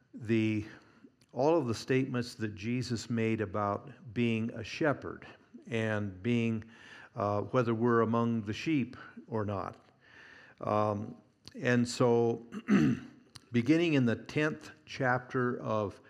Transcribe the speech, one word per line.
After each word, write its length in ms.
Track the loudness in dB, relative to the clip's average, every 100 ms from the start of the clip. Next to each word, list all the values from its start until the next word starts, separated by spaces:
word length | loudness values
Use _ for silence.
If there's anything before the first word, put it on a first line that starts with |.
| _ -14 0
the, 360 | 2 2 0 -4 -14 -20 _ -20 _ _
all 240 | 0 2 2
of 80 | 0
the 80 |
statements 600 | -4 0 0 0 -4 -6 -6
that 180 | -8
Jesus 560 | -6 -6 -4 -4 -6 -4
made 320 | -2 0 0
about 480 | -2 -2 -2 -2 -6 -18 -10
being 380 | -2 0 0 -2
a 120 | -6
shepherd 640 | -10 -2 0 0 -6 -12 -16 -20 _ -20 -6
and 500 | -2 0 -2 -4 -6
being, 420 | 0 2 2 -2 -6 -20 -20 -20 -16 -2
uh, 260 | 0 0
whether 320 | 2 2 2
we're 280 | 2 4 4
among 420 | 4 2 2 0
the 100 | -2
sheep 420 | -6 0 0 0 -6 -18 -18 -8
or 160 | -4
not. 320 | -2 -4 -6 -10 -20 _ -20 -20 -20 -20 -20 -8
Um, 540 | 0 2 2 -2 -6 -12 _ _ -20 -4
and 280 | 2 2 2
so, 560 | 2 4 6 4 0 -6 -12 2
<clears throat> 800 | 4 4 0 -6 -20 _ -20 -2
beginning 440 | 0 4 4 6 4
in 100 | 4
the 100 | 0
tenth 540 | -2 -2 0 -2 -12 -20 -16
chapter 760 | -2 0 0 0 0 0 -2
of 380 | -2 0 -2 -6